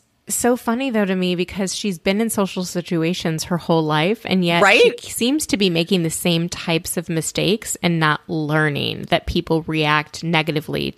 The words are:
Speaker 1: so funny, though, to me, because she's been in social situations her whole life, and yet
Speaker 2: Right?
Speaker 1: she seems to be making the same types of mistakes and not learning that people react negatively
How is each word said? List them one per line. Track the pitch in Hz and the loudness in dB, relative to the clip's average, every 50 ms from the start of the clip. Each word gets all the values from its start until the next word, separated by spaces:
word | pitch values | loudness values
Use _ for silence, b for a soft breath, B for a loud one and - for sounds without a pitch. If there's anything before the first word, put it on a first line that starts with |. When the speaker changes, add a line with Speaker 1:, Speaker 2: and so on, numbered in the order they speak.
| _ _ _ _ _ - | _ _ _ _ _ -8
Speaker 1:
so | 202 - - 240 254 | -4 0 2 2 2
funny, | 247 - - 226 240 269 269 | 0 0 -2 -2 -2 -2 0
though, | 226 220 208 | 0 0 2
to | 185 190 | 2 0
me, | 185 185 180 180 | 0 0 0 0
because | 170 180 - - 185 202 180 - | -2 -2 -4 -4 -4 -4 -4 -4
she's | - - 208 185 160 | -4 -4 -4 -4 -2
been | - - 190 208 | 0 0 0 0
in | 226 226 | 0 -2
social | - - 196 180 - 196 180 | 0 0 -2 -2 -2 -4 -6
situations | 170 - 180 170 - 180 165 160 165 180 - - 170 160 160 - | -6 -4 -6 -4 -2 -2 0 0 0 -2 -2 -2 -2 -2 -4 -4
her | - 180 165 | -2 -4 -2
whole | - - 170 160 156 | 0 2 2 2 2
life, | 151 151 151 156 180 220 - - | 2 2 2 2 0 0 -2 -2
and | - 185 185 180 | 0 0 2 2
yet | 175 170 170 | 2 4 4
Speaker 2:
Right? | 202 190 214 269 494 466 - - | 6 6 6 8 6 4 4 0
Speaker 1:
she | - - - | -6 -10 -6
seems | - 226 240 277 311 - | -2 0 0 0 0 0
to | - - | 0 0
be | 196 208 185 | 2 2 2
making | 170 165 170 170 202 180 165 | 2 2 0 2 2 0 0
the | 160 | 0
same | - - - 180 170 165 165 175 | -2 -2 -2 0 0 0 0 -2
types | - - - - 165 165 175 - - | -6 -8 -4 -2 -2 -2 -2 -4 -8
of | 185 165 - | -8 -6 -4
mistakes | 170 160 151 - - - 151 151 202 233 - - - - | -4 -4 -4 -4 -4 -2 0 0 0 -2 -2 -6 -6 -2
and | - 175 170 165 | -2 0 0 2
not | 160 151 151 - _ - | 2 2 0 0 _ -4
learning | 180 160 156 147 151 156 156 151 143 135 123 117 107 - - - | -4 -4 -2 0 2 2 2 2 0 -2 -4 -4 -6 -6 -4 -2
that | - 160 - - | -2 -2 0 0
people | - 170 165 - 165 160 160 - | -2 -2 -2 0 0 -2 -2 -2
react | 156 156 156 147 151 151 147 - - - - | -2 0 2 2 2 0 0 -4 -8 -8 -4
negatively | 165 170 160 156 160 147 151 156 - 143 143 143 139 - | 0 0 0 0 0 -2 -2 -2 -4 -4 -4 -4 -4 -4